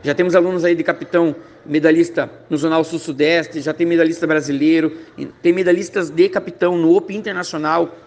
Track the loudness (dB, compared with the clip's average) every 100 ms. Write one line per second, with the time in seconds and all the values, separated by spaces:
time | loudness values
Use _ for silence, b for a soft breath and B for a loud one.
0 | -2 0 2 4 2 0 0 0 0 -4
1 | -2 0 0 -2 B B -4 0 4 4
2 | 2 0 -6 -8 -6 -2 0 0 -2 -6
3 | -8 0 2 2 -2 -6 -6 -2 0 2
4 | 2 0 0 0 0 0 2 2 0 -4
5 | B -14 -14 -2 0 2 2 0 0 -4
6 | -4 2 2 0 -8 -2 0 2 2 0
7 | -2 -10 -8 -8 -8 -6 -2 -2 -2 -8